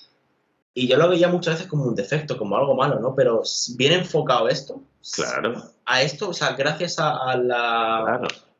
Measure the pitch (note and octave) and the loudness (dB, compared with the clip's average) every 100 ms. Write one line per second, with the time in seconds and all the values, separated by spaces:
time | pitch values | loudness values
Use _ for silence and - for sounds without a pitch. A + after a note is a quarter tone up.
0 | - _ _ _ _ _ _ - B2+ D#3+ | -20 _ _ _ _ _ _ -4 2 4
1 | E3+ F3+ F3+ F3+ E3 D#3+ - D3+ C3 A2 | 6 4 4 2 0 -4 -2 -2 -2 -2
2 | - D3+ - A#2+ G#2 G#2 C#3 B2 C#3+ D3+ | -2 -4 -4 -6 -2 0 2 2 2 0
3 | A#2 C3 B2+ A2+ G2 - - B2 B2+ F3+ | 0 2 4 2 0 -4 -6 0 4 4
4 | F3+ D#3 C#3 A#2+ A#2 - - - - _ | 2 -2 0 2 2 0 -6 -14 -18 _
5 | - - D2 - A2 - - _ - B2+ | -10 -6 -4 -2 -4 -6 -12 _ -2 0
6 | D3 - G#3 E3 C#3+ B2 C#3 D#3+ F3 - | 0 -2 -8 -4 -4 -2 -2 -2 -4 -2
7 | D#3 B2+ B2+ B2 B2 A#2+ A#2+ A#2 A2+ A2+ | -2 0 -2 0 0 0 0 0 0 0
8 | A2+ B2 G2+ - _ _ | 0 -2 -4 -8 _ _